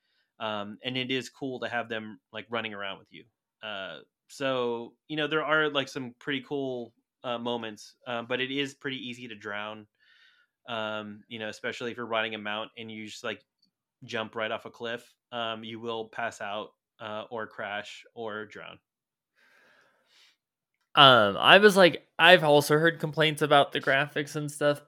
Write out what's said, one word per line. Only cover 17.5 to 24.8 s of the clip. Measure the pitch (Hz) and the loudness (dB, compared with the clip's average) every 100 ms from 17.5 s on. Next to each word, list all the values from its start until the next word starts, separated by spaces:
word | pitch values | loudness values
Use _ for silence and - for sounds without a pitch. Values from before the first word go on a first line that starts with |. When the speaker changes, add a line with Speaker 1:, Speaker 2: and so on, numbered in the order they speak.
| - 104 104 104 - - | -10 -8 -8 -8 -18 -20
Speaker 1:
or | 120 113 104 104 | -12 -10 -8 -12
drown. | 98 82 87 _ _ _ _ _ _ _ _ _ _ _ _ _ _ _ _ _ _ _ _ _ - | -16 -18 -20 _ _ _ _ _ _ _ _ _ _ _ _ _ _ _ _ _ _ _ _ _ 8
Speaker 2:
Um, | 139 123 101 98 | 10 10 6 4
I | 120 185 | 8 10
was | 208 190 | 10 8
like, | 175 - - - | 6 4 -10 4
I've | 165 180 | 8 8
also | 156 147 143 151 | 8 6 6 4
heard | 165 165 | 4 0
complaints | 156 151 156 147 | -6 2 2 2
about | 147 143 139 | 4 4 4
the | 147 | 0
graphics | 143 135 147 - 147 156 | 0 0 0 -4 -6 -6
and | 147 | -8
stuff, | - 147 143 | -2 0 0